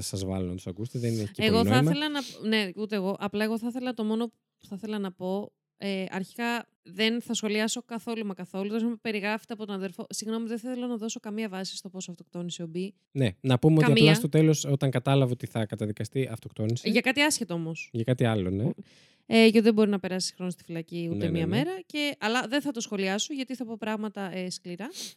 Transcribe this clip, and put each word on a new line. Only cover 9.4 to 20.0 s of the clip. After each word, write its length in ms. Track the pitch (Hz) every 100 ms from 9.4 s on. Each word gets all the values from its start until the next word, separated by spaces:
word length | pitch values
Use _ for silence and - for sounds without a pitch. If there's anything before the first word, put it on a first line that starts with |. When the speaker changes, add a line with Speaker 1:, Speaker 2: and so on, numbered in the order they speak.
| -
Speaker 2:
από 140 | 214 214
τον 80 |
αδερφό. 320 | 196 190 180 -
Συγγνώμη, 400 | - 214 226 226
δεν 100 | 226
θέλω 280 | 240 254 247
να 100 | 233
δώσω 240 | 220 226
καμία 280 | 226 208 220
βάση 280 | 190 185 -
στο 120 | 196
πώς 200 | 185 180
αυτοκτόνησε 540 | 170 - 175 175 165
ο 40 | 170
Μπι. 280 | 170 190 - _
Speaker 1:
Ναι, 180 | 143 120 -
να 180 | 135 127
πούμε 160 | 156
ότι 100 | 160
Speaker 2:
Καμία. 180 | 151 -
Speaker 1:
απλά 120 | 151
στο 140 | 156 151
τέλος, 360 | 156 156 151
όταν 260 | 143 139 139
κατάλαβε 420 | 123 139 139 127
ότι 140 | 123 120
θα 200 | 117 107
καταδικαστεί, 640 | 107 107 107 110 135 123
αυτοκτόνησε. 580 | 113 - - 107 120 -
Speaker 2:
Για 120 | 240
κάτι 200 | 285 277
άσχετο 340 | 294 - 180
όμως. 340 | 170 165 160 -
Speaker 1:
Για 120 | 117
κάτι 200 | 113 127
άλλο, 260 | 120 110 92
ναι. 180 | 98 131 - - _ _ _ -
Speaker 2:
Ε, 120 | 226
γιατί 180 | 226 226
δεν 140 | 220
μπορεί 160 | 214 214
να 80 |
περάσει 360 | 202